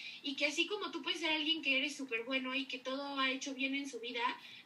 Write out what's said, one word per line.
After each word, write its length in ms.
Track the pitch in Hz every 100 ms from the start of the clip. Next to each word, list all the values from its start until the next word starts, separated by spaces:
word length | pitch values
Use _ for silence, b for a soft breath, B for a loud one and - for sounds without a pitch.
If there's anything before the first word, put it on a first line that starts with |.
| B B
y 140 | 285 269
que 100 | 294
así 200 | 320 339
como 240 | 403 349
tú 120 | 320
puedes 180 | 320 349
ser 120 | 330
alguien 300 | 311 302 330
que 160 | 277 262
eres 180 | 294 -
súper 280 | 262 226
bueno 300 | 233 262 254
y 120 | 262 262
que 120 | 247
todo 400 | 262 277 285 277
ha 120 | 269
hecho 240 | 269 285
bien 200 | 254 269
en 140 | 277 277
su 100 | 220
vida, 240 | 240 233 240 - B B